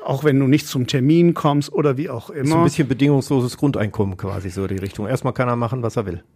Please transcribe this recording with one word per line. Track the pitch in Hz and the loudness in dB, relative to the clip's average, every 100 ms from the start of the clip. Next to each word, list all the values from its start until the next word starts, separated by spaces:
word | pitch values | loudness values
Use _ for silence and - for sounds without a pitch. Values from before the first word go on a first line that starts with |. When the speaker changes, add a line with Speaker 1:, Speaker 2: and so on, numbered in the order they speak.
Speaker 1:
Auch | - 143 | -6 -2
wenn | 147 135 | 2 2
du | 135 | 4
nicht | 139 - | 2 0
zum | 131 120 | -4 -2
Termin | 139 131 165 175 160 | 0 4 6 4 4
kommst | 151 143 143 | 2 2 0
oder | - 147 131 | 0 0 0
wie | 165 | -4
auch | 120 - | -8 -10
Speaker 2:
Ist | 156 135 | -4 0
so | 165 | 2
ein | |
Speaker 1:
immer. | |
Speaker 2:
bisschen | 170 - 135 | 2 2 0
bedingungsloses | 120 143 139 - 139 123 - | 2 2 2 2 0 0 0
Grundeinkommen | 147 110 104 - 98 92 | -2 0 -2 -2 -4 -4
quasi, | 95 95 95 | -6 -6 -6
so | 90 95 | -4 -4
die | 95 | -4
Richtung. | 98 - 104 | -6 -6 -4
Erstmal | 131 131 | -4 -2
kann | - 123 | -2 -2
er | 120 | -2
machen, | 117 127 | -2 -4
was | 113 123 | -4 -4
er | 98 | -4
will. | 82 - | -6 -12